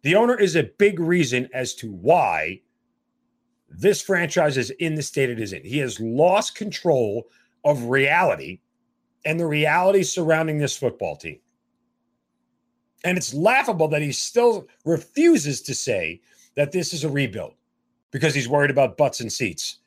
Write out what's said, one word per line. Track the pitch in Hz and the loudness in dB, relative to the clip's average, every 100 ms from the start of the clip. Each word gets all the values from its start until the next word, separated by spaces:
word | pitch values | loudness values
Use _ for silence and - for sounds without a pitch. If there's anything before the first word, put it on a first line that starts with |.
The | 139 190 | 2 4
owner | 240 247 | 4 2
is | 196 160 | 2 2
a | |
big | 131 _ 202 170 | -2 _ 2 2
reason | 165 175 139 123 123 | 0 2 2 0 -4
as | 131 123 - | -6 -8 -8
to | 113 | -14
why | 92 101 170 117 80 78 95 _ _ _ _ _ _ _ _ _ _ _ | -4 2 4 4 0 -4 -8 _ _ _ _ _ _ _ _ _ _ _
this | 78 175 - | 0 0 0
franchise | - 185 170 - 151 131 | 0 -2 0 2 2 0
is | 117 | -4
in | - 165 156 | -4 -4 -4
the | |
state | 139 147 135 | -4 -2 -2
it | 117 | -2
is | 104 | -8
in. | 92 78 | -10 -6
He | 139 | -4
has | 131 101 | -4 -6
lost | 113 120 170 196 - - | -6 2 2 2 -2 -8
control | 208 - 175 139 110 107 107 _ _ _ 147 | -10 -4 0 2 0 -4 -10 _ _ _ 0
of | 143 117 | 0 0
reality | 135 139 165 180 87 69 92 _ _ _ _ _ _ 151 | 0 2 2 2 0 -6 -16 _ _ _ _ _ _ -6
and | 160 | -2
the | 170 | -2
reality | 151 151 165 185 196 | 0 2 4 4 4
surrounding | 185 - 160 160 160 151 | 2 -2 2 2 2 0
this | 143 - | -2 -2
football | 127 - 87 73 | -4 -4 -8 -8
team. | 82 71 _ _ _ _ _ _ _ _ _ _ _ _ _ _ _ _ | -12 -16 _ _ _ _ _ _ _ _ _ _ _ _ _ _ _ _
And | 180 180 | -2 -2
it's | - | -4
laughable | 139 190 262 - 180 156 | 0 2 2 0 0 0
that | 151 | 0
he | 147 | -2
still | 127 - 233 240 208 - _ 151 | -4 -2 2 4 2 -6 _ -2
refuses | 160 - - 339 302 147 131 | -2 -2 2 4 4 2 -6
to | - 127 | -6 -6
say | - 101 80 87 _ _ _ - | -2 -2 -2 -8 _ _ _ -2
that | 143 | -2
this | 185 170 | -2 -4
is | 160 | -4
a | 151 | -4
rebuild | 143 131 98 80 _ _ _ _ _ _ | -2 -2 -4 -12 _ _ _ _ _ _
because | 135 156 | -2 0
he's | 143 120 | 0 0
worried | 143 143 | 2 2
about | 135 131 - | 4 2 2
butts | 139 - | 0 0
and | 110 | -8
seats | - 104 78 - - | -4 -4 -4 -10 -12